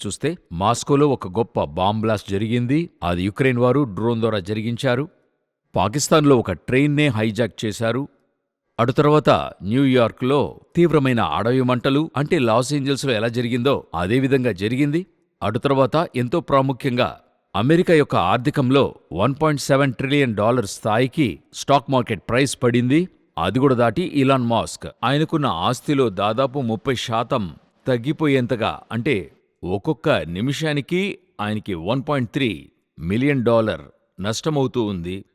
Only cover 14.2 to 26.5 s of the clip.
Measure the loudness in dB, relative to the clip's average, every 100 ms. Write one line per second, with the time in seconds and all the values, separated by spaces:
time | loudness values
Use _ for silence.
14.2 | 2 2 0 -2 -2 0 0 -2 -6 _
15.2 | _ -8 -4 -2 0 2 2 2 -2 -2
16.2 | -2 -2 0 2 2 -2 -2 0 -2 -4
17.2 | _ _ _ -2 4 4 6 4 4 2
18.2 | 2 0 0 0 2 4 2 -2 -8 -2
19.2 | 0 0 0 0 0 2 2 -2 -2 0
20.2 | 0 2 2 2 -2 -4 -2 0 0 0
21.2 | -2 -4 _ -8 0 2 2 -2 -2 -4
22.2 | -2 0 0 0 0 2 2 0 0 _
23.2 | _ -4 -2 2 2 2 0 0 -2 0
24.2 | 2 2 0 0 -2 -8 -16 -6 -2 0
25.2 | 0 -2 -2 -2 -2 -2 -2 0 0 0
26.2 | -2 0 -2